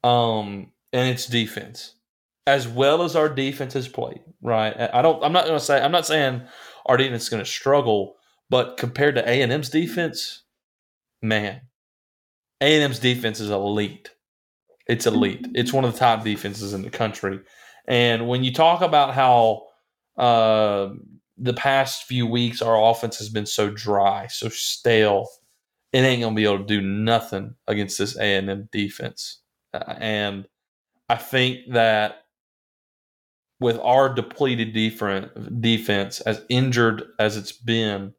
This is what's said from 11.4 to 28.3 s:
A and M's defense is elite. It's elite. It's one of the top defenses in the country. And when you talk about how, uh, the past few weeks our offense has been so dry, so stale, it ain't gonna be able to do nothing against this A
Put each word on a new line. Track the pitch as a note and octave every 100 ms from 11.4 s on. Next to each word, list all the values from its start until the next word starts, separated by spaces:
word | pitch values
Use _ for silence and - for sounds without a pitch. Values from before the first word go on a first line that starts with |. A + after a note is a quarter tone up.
| G#2 B2+ - _ _ _ _ _ _ _ _ _
A | C#3
and | D#3
M's | C#3+ A2+
defense | B2+ B2 A#2 A2
is | G#2
elite. | G2+ G2+ G#2 G#2 - - _ _ _ _ _ _ _ -
It's | A#2 A#2
elite. | A#2+ G2+ F#2 -
It's | - B2
one | C3+
of | B2+
the | A2+
top | B2 A2
defenses | A2 G#2 G#2 G2+ G2+
in | G2
the | G2
country. | - A2+ - G2 F#2+ _ _ - _ -
And | A#2+ A#2+ A#2 A#2+
when | B2+
you | C3
talk | B2+ E3 F3
about | F3+ D3+ C3+
how, | C3 C3 A#2+ A2+ G#2 - _ _ _ _ -
uh, | B2 A#2 A2 G#2+ G#2+ G2+ G2 - - - _ -
the | B2
past | A#2 C#3 C3+ C3 -
few | - B2+ A#2
weeks | A#2+ A#2+ A#2
our | A#2 A2 A2
offense | A#2 A#2 -
has | G#2+
been | A2 G#2
so | - G#2+
dry, | G#2+ G#2+ G2+ G2 G2+ G2
so | - A2+
stale, | - - - A#2+ A2+ G#2+ G2+ G2 - _ _ _ _ _
it | C3
ain't | C3 B2
gonna | A2+
be | G#2+
able | G#2 G2
to |
do | G2+ G#2
nothing | F#2+ G2+ A2 A#2 - G2 G2+ - -
against | G#2 G2 -
this | G2+ -
A | G#2